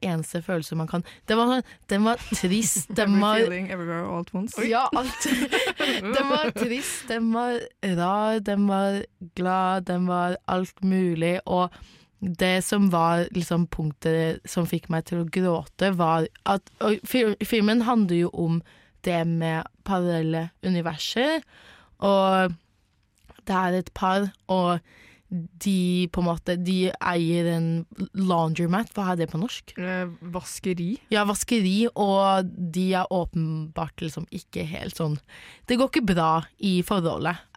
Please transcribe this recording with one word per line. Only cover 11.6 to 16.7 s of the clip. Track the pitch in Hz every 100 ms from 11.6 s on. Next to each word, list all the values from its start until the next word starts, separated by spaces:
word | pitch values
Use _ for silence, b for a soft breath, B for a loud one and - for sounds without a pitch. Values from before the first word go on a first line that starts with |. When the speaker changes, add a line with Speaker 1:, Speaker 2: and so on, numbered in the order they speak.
| 180 B B B B _
Speaker 1:
det | 196 170 185 185
som | - 208 196
var | 175 165 170 175
liksom | - 170 170 175
punktet | - 156 - 165 160 160 -
som | - - 170
fikk | 165 -
meg | 160 -
til | 175
å | 170
gråte, | 185 185 165 - - 190
var | 180 165 165 160 -
at, | - 196 -